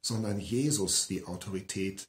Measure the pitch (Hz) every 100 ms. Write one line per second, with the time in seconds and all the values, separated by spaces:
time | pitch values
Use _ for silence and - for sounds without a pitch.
0 | - 113 107 101 90 117 147 104 92 -
1 | - 92 - 90 - 95 95 101 95 95